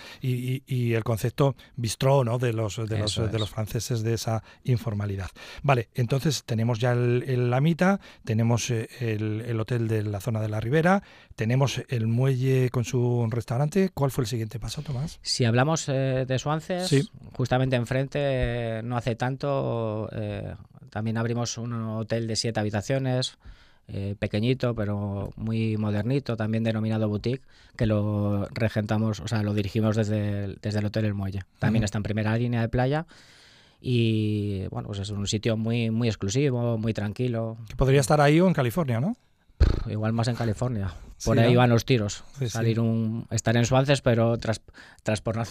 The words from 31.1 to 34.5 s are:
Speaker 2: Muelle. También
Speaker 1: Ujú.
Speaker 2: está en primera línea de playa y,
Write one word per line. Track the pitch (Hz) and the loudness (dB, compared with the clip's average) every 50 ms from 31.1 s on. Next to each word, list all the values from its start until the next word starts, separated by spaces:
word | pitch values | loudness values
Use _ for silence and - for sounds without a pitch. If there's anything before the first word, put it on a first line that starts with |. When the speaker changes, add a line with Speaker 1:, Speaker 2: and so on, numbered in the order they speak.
| 101 | -2
Speaker 2:
Muelle. | 101 98 98 95 98 92 - _ _ | -2 -4 -4 -6 -6 -8 -10 _ _
También | - 107 107 113 107 | 0 2 2 2 2
Speaker 1:
Ujú. | |
Speaker 2:
está | 98 - 107 | 2 0 -2
en | 98 | -4
primera | - 101 110 107 107 110 117 | -2 -2 0 0 0 2 2
línea | 120 120 123 117 | 0 0 0 0
de | 113 113 | 0 0
playa | 113 123 127 131 143 156 165 - - - - - - - - - - - - _ _ _ | 0 0 2 2 0 -2 -4 -6 -12 -20 -20 -20 -20 -20 -20 -20 -20 -20 -20 _ _ _
y, | - - 123 120 117 113 110 107 107 107 107 104 101 104 | -4 0 2 2 4 4 2 2 2 0 0 0 -2 -2